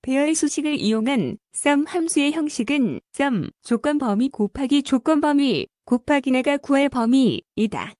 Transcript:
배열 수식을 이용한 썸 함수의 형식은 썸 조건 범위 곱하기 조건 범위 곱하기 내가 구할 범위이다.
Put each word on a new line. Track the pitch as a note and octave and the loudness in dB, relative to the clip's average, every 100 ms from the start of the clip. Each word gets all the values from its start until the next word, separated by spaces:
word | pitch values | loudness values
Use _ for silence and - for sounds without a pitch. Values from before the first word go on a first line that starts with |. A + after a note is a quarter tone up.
배열 | - C4+ D4 | -2 0 0
수식을 | D#4+ D4 - D4+ D4 | 0 -2 -2 -2 -2
이용한 | G3+ A3 A3+ C4+ C3+ - _ | 0 0 0 0 -2 -6 _
썸 | - C#4+ C#4+ D#4 | -4 0 2 0
함수의 | F4+ E4 D#4 C#4+ | -2 0 0 0
형식은 | D#4 D4+ - A3+ D4 A3+ A#2+ _ | 0 -4 -4 -2 0 0 -2 _
썸 | - C#4 A3 - _ | -4 -2 -2 -4 _
조건 | - A3+ D4 D4 | -4 -2 0 -2
범위 | B3+ G3+ C4+ | 0 0 -2
곱하기 | - G#3 - C4 C#4+ | -2 -4 -4 0 0
조건 | C#4+ C4 C4+ D#4 | 2 0 2 2
범위 | D4+ C#4+ C#4 E3 - _ | 2 2 2 0 -4 _
곱하기 | - B3 - C#4+ C4 | -4 -4 0 0 2
내가 | B3+ C4 C#4+ | 0 0 -2
구할 | - C#4 C#4 | 0 2 2
범위이다. | B3+ A3+ C4 B3 A2+ _ - G#3+ - G#3+ | 0 2 4 4 0 _ -4 -2 -2 -10